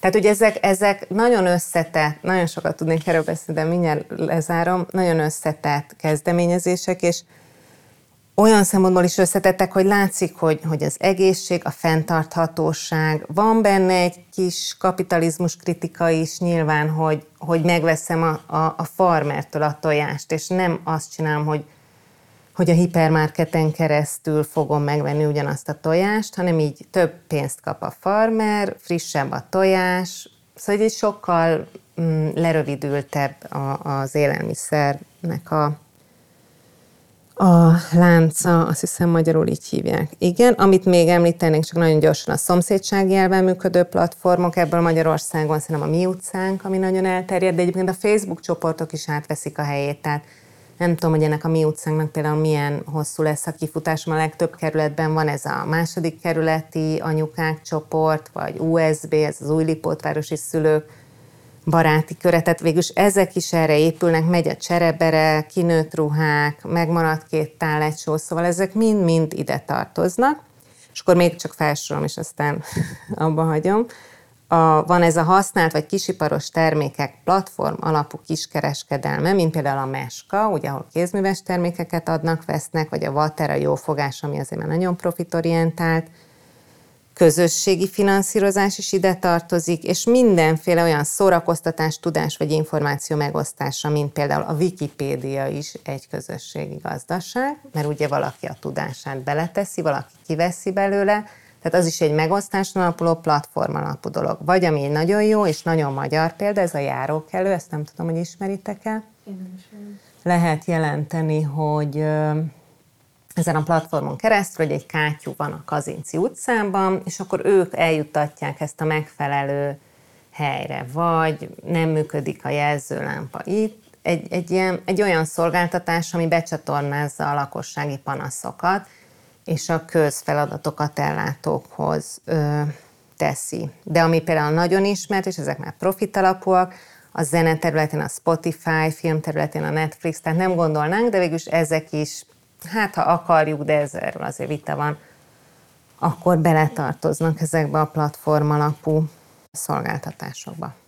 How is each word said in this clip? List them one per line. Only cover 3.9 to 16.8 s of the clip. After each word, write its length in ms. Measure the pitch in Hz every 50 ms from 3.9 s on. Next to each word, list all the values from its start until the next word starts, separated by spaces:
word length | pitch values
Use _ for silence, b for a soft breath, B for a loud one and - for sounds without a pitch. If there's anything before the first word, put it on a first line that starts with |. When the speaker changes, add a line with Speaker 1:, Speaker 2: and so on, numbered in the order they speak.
| 151 147 - -
Speaker 1:
lezárom, 800 | - - 165 - 160 165 151 - 175 165 170 175 180 180 180 185
nagyon 280 | - 190 185 175 165 160
összetett 800 | 151 151 156 - - 160 151 - - 151 147 143 147 - -
kezdeményezések, 1040 | _ - 160 156 151 - 180 170 175 175 170 175 180 170 180 180 175 - - 180 180
és 200 | - 175 170 - - b b b b b b b b b b b b b b b b b b _ _ _ _
olyan 300 | - 208 220 220 208 196
szempontból 400 | - - 196 185 185 185 180 175
is 140 | 175 - -
összetettek, 540 | 190 175 - 202 185 190 185 185 196 185
hogy 120 | - 190 185
látszik, 520 | 196 202 202 196 190 - - 185 160 -
hogy, 240 | - - 160 156 156 - 160
hogy 140 | 160 147
az 140 | 147 156 - -
egészség, 640 | - 190 196 185 190 185 185 180 - - 180 170 -
a 60 | 175
fenntarthatóság, 1500 | 151 - - 165 160 160 156 - 170 160 156 160 - 170 165 160 165 - 160 156 156 - - - 170 160 156 156 156 156 - - 156
van 280 | 180 208 220 226 226
benne 320 | 220 202 196 190 190 185 185
egy 300 | 185 180 175 170 - - _
kis 460 | - - 185 180 170 - - - - _
kapitalizmus 760 | - 190 180 185 180 - 180 170 165 170 156 - 180 165 -
kritika 520 | - - - 170 170 - 185 - - 170 165
is 300 | 165 160 165 156 - -
nyilván, 520 | 180 175 170 165 160 151 156 151